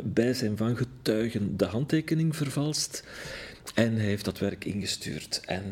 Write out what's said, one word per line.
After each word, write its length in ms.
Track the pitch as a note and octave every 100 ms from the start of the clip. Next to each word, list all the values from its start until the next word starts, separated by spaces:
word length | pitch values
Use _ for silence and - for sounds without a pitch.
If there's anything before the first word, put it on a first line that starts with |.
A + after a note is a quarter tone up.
bijzijn 540 | G#2+ A2 A#2 B2+ A2 G#2
van 200 | A2 A#2+
getuigen 800 | B2 - - A2 A#2 G#2+ G2+ F#2+
de 80 | F#2
handtekening 680 | G#2+ C#3+ D#3+ D#3 D#3+ D#3+ D3+
vervalst. 680 | C#3+ C#3+ D3 D3+ - - - - - - - - -
En 220 | - A2+ A2+
hij 100 | G#2
heeft 200 | G2+ -
dat 140 | F#2
werk 260 | G2 F2+ -
ingestuurd. 760 | G#2 F#2+ - - D2+ - - -
En 180 | F#2 G2